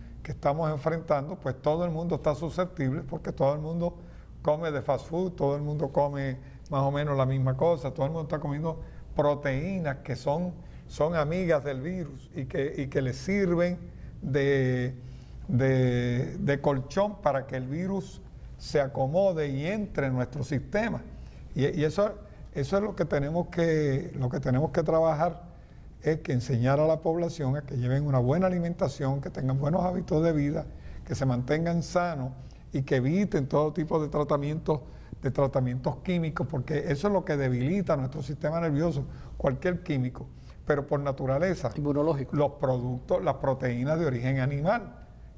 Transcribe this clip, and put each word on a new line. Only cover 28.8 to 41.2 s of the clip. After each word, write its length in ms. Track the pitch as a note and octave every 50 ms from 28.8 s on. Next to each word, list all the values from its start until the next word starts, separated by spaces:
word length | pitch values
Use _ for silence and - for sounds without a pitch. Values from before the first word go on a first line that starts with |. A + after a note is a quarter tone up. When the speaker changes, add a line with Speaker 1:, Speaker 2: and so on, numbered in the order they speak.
| D3+ C3+ - - C#3+ C3+ C#3 C#3+
Speaker 1:
que 80 | C3+ -
tengan 300 | - - C3 C3 C3 C3+
buenos 260 | C#3+ C#3+ E3+ F#3 F3
hábitos 380 | F#3 F3+ F#3 - - F3 D#3
de 100 | E3 E3+
vida, 340 | D#3+ D3 C#3+ C#3+ D#3 - - - - - - - - - -
que 120 | - C#3+
se 100 | - C3+
mantengan 560 | C3+ B2 A#2+ B2+ C3+ D3+ D#3+ E3 E3+ E3+ E3+
sanos 480 | - - - F3+ F3 F3 D#3+ C3+ B2+ C3 - - - - - - - -
y 100 | - C#3+
que 140 | C3+ - C#3+
eviten 520 | C3 B2 C#3 E3+ G3 G#3 G3 G3+ D#3+ C3+ C#3
todo 240 | D3+ C#3+ D3+ D#3
tipo 280 | D3 - D#3 E3+ E3+ D#3+
de 80 | D3+ D3
tratamientos, 760 | - D3+ D3 C3+ D3+ C#3+ C#3+ D3 D3+ E3 - - D3+ C#3+ - - - - - - - -
de 120 | - C3+
tratamientos 640 | C3 C#3+ C#3 C3 - C#3 C3 B2 B2 C3 - D3+ C3 - -
químicos, 420 | F#3+ F3+ F3 E3 D#3 - - C#3
porque 460 | - D#3+ C3 A#2+ - D3+ D3 - -
eso 160 | C#3+ C#3 E3+ G#3
es 40 |
lo 120 | G3+ F#3 -
que 120 | - D3+
debilita 600 | C#3 C3+ B2+ B2+ A#2+ B2+ D3 F#3 G#3 F3 - D#3+
nuestro 260 | C#3 C3 C3 C#3+ D#3
sistema 380 | C#3+ - D3 - - D3+ D#3+ E3+
nervioso, 440 | E3+ D#3+ D3 D3 E3 E3+ B2 C#3 C3+ - - - - - -
cualquier 460 | - - C#3 B2+ B2+ - F3+ F3+ F3
químico, 460 | - - D3 C3 B2+ B2 B2 - - - - - - - - - -
pero 220 | - D3 C#3+ C3+
por 140 | - D3 C#3+
naturaleza. 720 | C#3+ C#3+ C3+ -